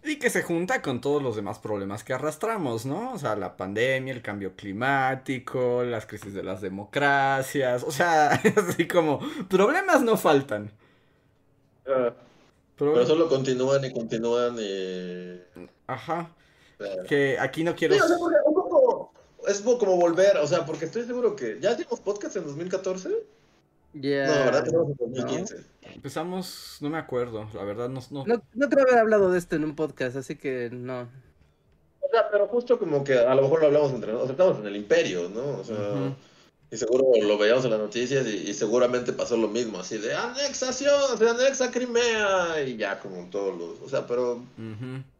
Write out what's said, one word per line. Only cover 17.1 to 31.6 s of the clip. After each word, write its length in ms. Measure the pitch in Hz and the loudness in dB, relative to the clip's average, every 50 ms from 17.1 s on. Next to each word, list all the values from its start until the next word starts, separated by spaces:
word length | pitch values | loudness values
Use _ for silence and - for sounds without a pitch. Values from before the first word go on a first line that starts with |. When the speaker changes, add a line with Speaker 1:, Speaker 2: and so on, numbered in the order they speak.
| 151 143 139 139 127 85 | 0 2 2 2 0 0
Speaker 1:
aquí 240 | 113 135 139 151 160 | -2 -4 -2 -2 -2
no 100 | 170 160 | -2 -2
quiero 180 | 165 165 160 381 | -2 2 2 4
Speaker 2:
sí, 60 | 403 | 4
o 60 | 349 311 | 4 4
sea, 80 | 349 | 2
Speaker 1:
s- 40 | 339 | 0
Speaker 2:
porque 160 | 339 330 330 294 285 | 0 2 2 4 4
un 100 | 294 302 | 4 2
poco, 580 | - - - 349 302 262 247 - - - - _ _ - _ _ _ - | 2 0 2 4 4 4 4 4 0 -4 -12 _ _ -20 _ _ _ -2
es 140 | - 196 196 | -2 -2 -2
po-, 180 | 208 240 247 - | 2 0 2 2
como 180 | 208 190 185 | 4 2 4
volver, 400 | 175 175 170 170 165 185 202 196 170 | 4 4 4 4 6 6 6 6 4
o 80 | 151 | 2
sea, 180 | 143 165 170 156 | 2 2 0 0
porque 200 | 147 160 147 165 | -2 -6 -6 -6
estoy 180 | 160 - 226 240 | -6 -6 -6 -6
seguro 320 | 226 247 247 240 220 - | -4 -4 0 0 0 0
que, 220 | - 131 113 107 - | 0 -6 -6 -6 -2
¿ya 120 | 135 196 240 | -2 -2 0
hicimos 280 | 226 349 - 240 220 | -2 -4 -8 -8 -8
podcast 360 | - - 208 202 - 233 - | -4 -6 -6 -4 -6 -8 -6
en 80 | 202 170 | -6 -8
dos 120 | 147 139 | -8 -8
mil 120 | 147 175 185 | -8 -8 -6
catorce? 420 | 185 185 190 196 185 185 180 - 403 453 453 - _ _ _ _ _ _ _ _ _ _ _ _ _ | -6 -4 -4 -4 -6 -6 -4 -4 -4 -4 -4 -8 _ _ _ _ _ _ _ _ _ _ _ _ _
Speaker 3:
Ya. 340 | 151 135 139 139 139 139 | -8 -4 -2 0 0 2
Speaker 2:
No, 180 | 135 156 143 135 | 2 2 4 4
¿verdad? 140 | 123 117 143 | 4 2 2
Empezamos 260 | 160 165 156 165 165 143 | 0 2 2 2 2 0
en 20 | 143 | -2
Speaker 3:
No. 40 | 127 | -6
Speaker 2:
dos 120 | 123 113 | -6 -6
mil 160 | - - 120 | -4 -4 -4
quince. 300 | - 131 - 180 - - 85 - _ _ _ _ | -4 -4 -4 -6 -6 -10 -14 -18 _ _ _ _
Speaker 1:
Empezamos, 960 | - - - - 139 131 165 160 175 185 190 180 - - - - - - - | -20 -20 -16 -16 -10 -8 -8 -6 -6 -6 -6 -8 -10 -12 -16 -18 -18 -16 -8
no 80 | 147 147 | -6 -4
me 80 | 156 160 | -4 -4
acuerdo, 500 | 151 - - 123 120 120 113 107 107 107 107 | -6 -4 -4 -4 -4 -2 -4 -10 -10 -10 -10
la 100 | 85 98 | -8 -6
verdad, 240 | 101 101 107 120 123 | -6 -6 -6 -6 -6
no, 120 | 131 131 117 - | -6 -8 -12 -10
no. 140 | 143 143 135 | -12 -10 -2
Speaker 3:
No, 180 | 202 226 233 - _ _ | 0 -2 -2 -2 _ _
no... 140 | 220 277 277 | -2 0 2
creo 160 | 311 277 269 | 4 4 6
haber 140 | 254 254 240 | 6 6 6
hablado 320 | 220 220 220 208 196 185 | 6 6 6 4 4 4
de 80 | 180 180 | 4 2
esto 180 | 170 - - | 0 -2 -2
en 80 | 156 151 | -2 -2
un 100 | 156 147 | -2 -2
podcast, 400 | 147 156 151 - - 131 127 120 | -4 -4 -4 -2 -4 -6 -4 -4
así 200 | 139 131 - - | -6 -8 -8 -12
que 340 | - - 143 131 127 120 117 117 | -8 -6 -6 -4 -4 -4 -6 -8
no. 360 | 123 123 127 131 123 123 120 123 135 - _ _ _ _ _ _ _ | -10 -10 -8 -8 -8 -10 -12 -16 -20 -20 _ _ _ _ _ _ _